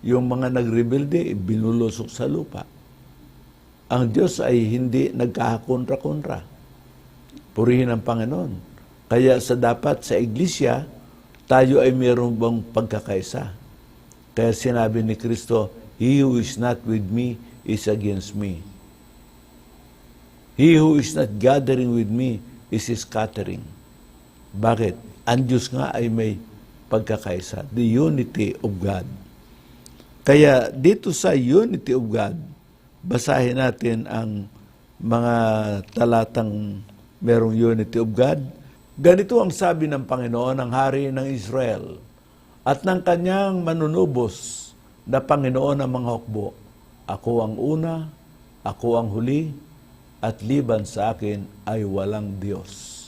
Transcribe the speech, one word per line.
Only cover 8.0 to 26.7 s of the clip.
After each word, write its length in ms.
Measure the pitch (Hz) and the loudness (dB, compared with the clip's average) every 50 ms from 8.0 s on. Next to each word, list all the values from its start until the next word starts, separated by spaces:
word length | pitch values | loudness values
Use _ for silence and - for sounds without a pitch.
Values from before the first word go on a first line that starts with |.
| 98 | -2
Panginoon. 640 | - 117 113 110 117 147 175 180 143 101 90 - - - - - - - - - - | -2 -2 -2 -2 -4 -4 -4 -6 -6 -8 -12 -14 -18 -20 -20 -20 -20 -20 -20 -6 0
Kaya 320 | 117 120 127 131 127 123 | 2 4 6 6 6 4
sa 160 | 120 - 123 | 4 0 0
dapat 480 | 123 120 117 120 120 - 147 147 - - | 2 2 2 0 2 0 -2 -2 -2 -2
sa 160 | - - - | -2 0 0
iglesia, 640 | 120 117 107 120 175 180 - - 143 123 120 127 147 - - - - - - - - - - - - - | 0 0 0 -2 -2 -2 0 0 0 0 0 0 -4 -8 -14 -20 -20 -20 -20 -20 -20 -20 -20 -20 -2 4
tayo 320 | 127 131 131 131 135 139 | 6 6 6 6 6 6
ay 100 | 127 131 127 | 6 6 4
meron 400 | 127 127 123 123 120 120 120 120 | 4 4 4 4 4 2 0 0
bang 240 | 110 113 117 117 113 | 0 0 0 0 0
pagkakaisa? 960 | 101 - - 110 113 107 - 104 - - 101 95 95 - - 92 95 98 92 - - - - - - - - - - - - - - - - | -4 -2 -2 -2 -2 -2 -4 -6 -4 -2 -4 -4 -4 -4 -8 -8 -8 -8 -12 -14 -18 -20 -20 -20 -20 -20 -20 -20 -20 -20 -20 -20 -20 -8 -2
Kaya 160 | - 113 117 110 | 0 2 2 0
sinabi 460 | - - 127 120 120 113 110 110 113 110 | 0 0 0 2 2 2 2 2 0 0
ni 140 | 110 110 | 0 -2
Kristo, 560 | 107 - 117 117 110 - - 117 113 107 101 - - - - - - | -2 -2 -4 -4 -4 -2 0 0 0 0 0 -6 -14 -20 -20 -6 -2
"He 220 | 117 123 139 143 139 | 2 4 4 6 4
who 160 | 135 123 120 | 4 4 2
is 220 | 110 92 - 104 | 0 -2 -4 -2
not 180 | 117 123 120 120 - | 0 -2 -2 -2 -2
with 180 | 113 113 110 101 92 | -2 -2 -2 -2 -2
me 320 | 104 117 123 123 117 107 - - - - - | -2 -2 -2 -2 -6 -8 -14 -20 -20 -16 -6
is 220 | - 110 107 - 107 | -4 -4 -2 0 -2
against 460 | 107 110 104 104 101 95 92 - - | -2 0 0 -2 -2 -2 -6 -6 -8
me. 260 | 104 104 98 92 80 80 - - - - - - - - - - - - - - - - - - - - - - - - - - - - - - - - - - - - - - | -6 -6 -6 -6 -8 -12 -16 -20 -20 -20 -20 -20 -20 -20 -20 -20 -20 -20 -20 -20 -20 -20 -20 -20 -20 -20 -20 -20 -20 -20 -20 -20 -20 -20 -20 -20 -20 -20 -20 -20 -20 -20 -20 0
He 240 | - 135 160 170 156 | 4 6 8 8 8
who 220 | 156 156 156 147 | 6 6 4 4
is 160 | 127 - - | 2 0 -2
not 240 | 78 76 101 104 104 | -2 -2 -2 -2 2
gathering 500 | 101 127 139 143 135 123 135 127 127 123 120 | 4 4 4 4 2 0 0 0 0 0 0
with 160 | 120 113 101 107 | 0 0 0 -2
me 260 | 120 127 127 117 101 - - - - - - | -2 -2 -2 -4 -6 -10 -14 -20 -20 -12 -6
is 180 | - 110 - - 117 | -6 -4 -4 -4 -6
scattering." 720 | 104 - - - 110 110 107 - 110 98 95 92 - - - - - - - - - - - - - - - _ - - - - | -6 -6 -8 -4 -4 -4 -4 -4 -8 -8 -8 -8 -10 -12 -16 -20 -20 -20 -20 -20 -20 -20 -20 -20 -20 -20 -20 _ -20 -20 -16 -8
Bakit? 400 | 95 107 113 117 110 117 101 85 - - - - - - - | 0 2 2 2 2 2 -2 -2 -4 -12 -20 -20 -8 -2 0
Ang 160 | 120 127 135 120 | 2 2 2 2
Diyos 240 | 127 123 - - - | 2 0 0 -2 -4
nga 180 | 131 135 139 - | -4 -4 -4 -2
ay 200 | - 120 117 110 | -2 -2 0 0
may 260 | 113 110 110 104 92 - - - - - - | 0 0 -2 -2 -4 -10 -16 -20 -20 -20 -20